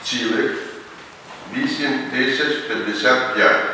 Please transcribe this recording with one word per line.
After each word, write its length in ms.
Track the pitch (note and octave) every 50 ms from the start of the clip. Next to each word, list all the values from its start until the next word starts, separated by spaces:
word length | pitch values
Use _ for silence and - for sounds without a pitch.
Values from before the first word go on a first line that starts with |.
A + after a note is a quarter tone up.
| -
цілих 480 | - C3+ B3 - - - - - - - - - - - - - - - - - - - - - - - - - - A#2
вісім 420 | B2+ C#3+ - - - D3 C#3+ C#3 C3 B2+ -
тисяч 440 | B2+ B2+ C3 C3+ C3+ - D3 D3 -
п'ятдесят 800 | - - - - - - G#2 G#2 - - B2+ B2+ C3 - - -
п'ять. 300 | - - A2 G#2+ - - -